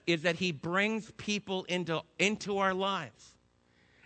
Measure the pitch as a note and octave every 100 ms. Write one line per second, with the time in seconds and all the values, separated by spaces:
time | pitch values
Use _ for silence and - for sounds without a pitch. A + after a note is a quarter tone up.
0 | - E3 E3+ E3+ F3+ C#3 E3 F#3 G#3 A3
1 | - - - G#3 - F#3+ - F3+ E3 D#3+
2 | - - F#3+ G#3+ F#3+ G3 F#3+ F#3 G3 F#3+
3 | C3 - - - _ _ _ _ _ _